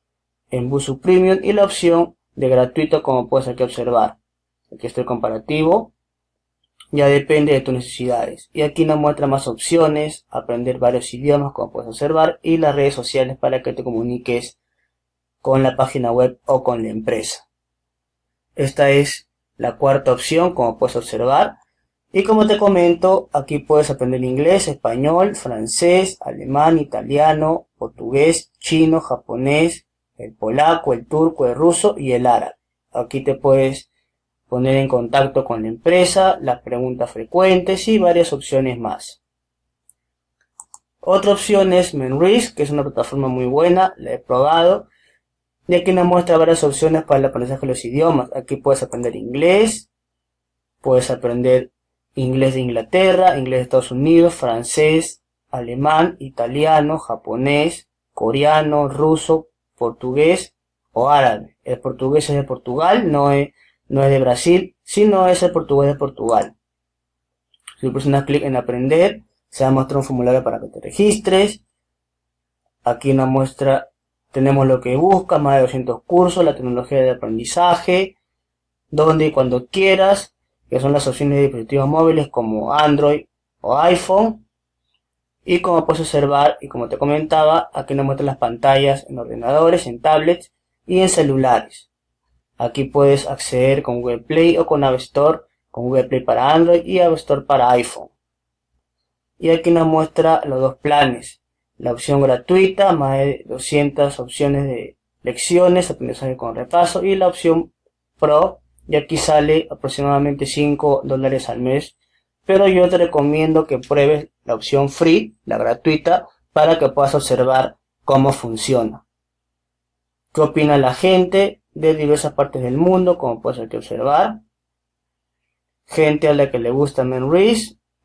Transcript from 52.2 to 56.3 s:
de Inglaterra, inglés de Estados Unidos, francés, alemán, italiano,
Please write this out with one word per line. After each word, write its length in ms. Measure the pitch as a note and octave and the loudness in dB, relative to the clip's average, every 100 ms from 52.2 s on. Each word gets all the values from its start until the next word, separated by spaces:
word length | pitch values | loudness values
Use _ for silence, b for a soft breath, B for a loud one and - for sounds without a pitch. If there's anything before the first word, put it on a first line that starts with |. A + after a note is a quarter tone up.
| B2+ C3 C3+ | -4 0 0
de 60 | C3 | 0
Inglaterra, 800 | B2+ A#2 A2 F#3 F#3+ F#3 F#3 C#3+ | -4 -4 -2 2 4 6 4 2
inglés 200 | B2+ B2+ | -2 -2
de 40 | |
Estados 280 | B2 C3 B2 | 0 0 0
Unidos, 440 | B2+ D3+ E3 E3+ E3+ | -2 4 6 6 2
francés, 880 | B2+ A#2 A#2+ - D3+ D#3+ D#3+ - _ _ _ | -4 -4 -4 0 2 2 -2 -12 _ _ _
alemán, 680 | B2 A#2+ B2 D3 D#3 F3 E3+ | -10 -8 -2 0 2 0 -2
italiano, 800 | C3+ | -12